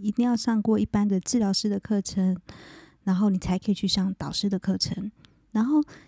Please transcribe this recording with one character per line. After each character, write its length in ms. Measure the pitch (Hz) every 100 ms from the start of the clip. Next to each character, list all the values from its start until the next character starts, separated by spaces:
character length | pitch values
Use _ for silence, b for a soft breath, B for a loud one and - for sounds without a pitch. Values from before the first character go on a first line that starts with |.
一 80 | 208
定 160 | 208 240
要 100 | 240
上 240 | - 226
过 160 | 208 214
一 80 |
般 220 | 208 208 208
的 140 | 196
治 180 | - 247
疗 140 | 202
师 160 | 190 214
的 100 | 196
课 240 | - 208
程， 340 | - 196 185 185 - B B B B B
然 100 | -
后 160 | 185 208
你 80 | 185
才 180 | - 180
可 140 | -
以 40 |
去 120 | 196 190
上 260 | - 190
导 180 | 190 143
师 180 | - 202
的 80 | 190
课 180 | - 190
程。 360 | - - 196 - b b b
然 100 | 214 233
后 160 | 302 302 B